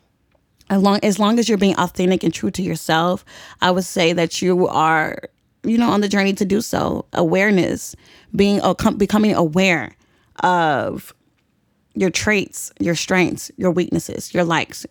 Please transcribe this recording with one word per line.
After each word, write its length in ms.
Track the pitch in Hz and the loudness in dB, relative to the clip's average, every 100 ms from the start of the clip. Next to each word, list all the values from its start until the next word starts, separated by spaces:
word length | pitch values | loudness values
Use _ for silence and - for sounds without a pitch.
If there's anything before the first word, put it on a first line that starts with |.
| _ _ _ _ _ _ - | _ _ _ _ _ _ -2
As 120 | 196 | 2
long, 180 | 196 202 | 4 2
as 160 | 214 190 | 0 2
long 180 | 208 233 | 2 2
as 120 | 226 | 0
you're 80 | 202 | 2
being 200 | 196 - | 2 2
authentic 460 | 175 - 180 185 | -2 0 0 2
and 100 | 170 | 0
true 180 | - 202 | -2 -4
to 100 | 185 | -4
yourself, 640 | 180 165 - 160 175 196 - - - - | -6 -6 -2 0 0 -2 -8 -20 -20 -2
I 100 | 180 | 0
would 140 | 185 180 | 0 -2
say 280 | - 170 | 0 0
that 280 | 175 165 - | 2 -2 -2
you 260 | 180 180 180 | 0 2 0
are, 500 | 143 160 160 156 - - _ _ _ | 2 2 0 -2 -6 -14 _ _ _
you 140 | - 226 | -2 2
know, 120 | 233 | 2
on 120 | 202 | 2
the 60 | 202 | 0
journey 260 | 202 196 | 0 0
to 120 | 190 190 | 0 0
do 160 | 202 | -2
so. 440 | - 85 78 - - | -2 -2 -2 -4 -4
Awareness, 800 | - 170 185 208 190 - - - - - - _ - | -2 0 2 2 2 0 -4 -10 -16 -20 -20 _ 0
being 260 | 101 202 | 2 2
a, 120 | 185 180 | 0 0
com-, 220 | 226 - | -2 0
becoming 360 | 202 214 214 | 0 2 2
aware 640 | - 165 170 190 160 110 - _ _ _ - | 2 2 2 2 0 -4 -14 _ _ _ -2
of 720 | 180 180 160 131 104 - - - _ _ _ _ _ _ _ 208 | 2 2 2 0 -2 -6 -12 -20 _ _ _ _ _ _ _ -2
your 140 | 185 | -2
traits, 640 | - 214 208 - - - - | 0 0 0 -2 -10 -14 -4
your 160 | 190 160 | -2 -2
strengths, 560 | - 185 165 - - - | 0 0 0 -2 -10 -4
your 140 | 185 | 0
weaknesses, 600 | 170 - 170 - - - | 0 -2 -4 -4 -10 -4
your 100 | 185 | -2
likes, 420 | 170 156 - - - | 0 0 -2 -10 -4